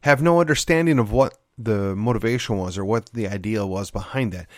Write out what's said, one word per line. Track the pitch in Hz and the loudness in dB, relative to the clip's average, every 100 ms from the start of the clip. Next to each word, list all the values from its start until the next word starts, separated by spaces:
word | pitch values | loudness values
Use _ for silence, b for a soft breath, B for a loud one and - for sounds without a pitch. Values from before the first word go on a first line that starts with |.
have | 147 135 | 2 4
no | 165 170 | 4 4
understanding | 165 143 - 165 170 139 | 4 0 2 2 4 4
of | 107 | 4
what | 117 135 - _ - | 2 2 -2 _ -8
the | 113 104 98 95 | -2 0 0 -2
motivation | 113 113 113 123 - 104 | -2 0 0 -2 -2 -4
was | 92 95 | -4 -6
or | |
what | 98 113 113 | -2 -4 -4
the | 117 101 | -8 -6
idea | 101 101 110 98 | -4 -4 -2 -2
was | 95 98 | -4 -6
behind | 95 95 135 120 | -8 -6 -4 -4
that? | 90 85 | -6 -14